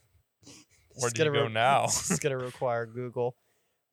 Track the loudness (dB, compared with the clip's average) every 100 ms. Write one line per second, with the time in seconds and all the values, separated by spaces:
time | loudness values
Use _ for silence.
0 | _ _ _ _ -20 -20 -20 _ _ -4
1 | -2 2 2 2 0 2 4 4 2 -2
2 | -2 -2 -2 -4 -6 -6 -2 -2 -4 -8
3 | -8 -4 -4 -4 _ _ _ _ _